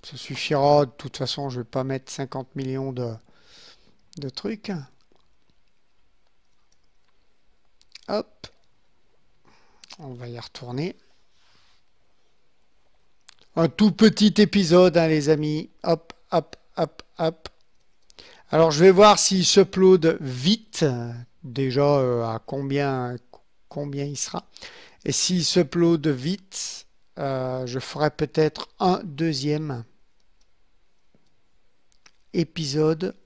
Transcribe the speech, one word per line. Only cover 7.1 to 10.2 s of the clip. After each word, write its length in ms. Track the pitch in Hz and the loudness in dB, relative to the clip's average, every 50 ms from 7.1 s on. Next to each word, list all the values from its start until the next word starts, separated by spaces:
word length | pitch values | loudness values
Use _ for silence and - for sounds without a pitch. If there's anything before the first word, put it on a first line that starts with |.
| _ _ _ _ _ _ _ - _ _ _ _ _ _ - _ _ - - | _ _ _ _ _ _ _ -20 _ _ _ _ _ _ -20 _ _ -20 -10
Hop. 400 | - 196 214 - _ _ _ - - _ _ _ _ _ _ _ _ _ _ _ _ _ _ _ _ _ _ _ - - _ _ _ _ _ - _ - - | -6 -6 -6 -6 _ _ _ -20 -20 _ _ _ _ _ _ _ _ _ _ _ _ _ _ _ _ _ _ _ -20 -20 _ _ _ _ _ -20 _ -20 -20
On 160 | 160 135 127 | -18 -18 -16
va 140 | 120 | -16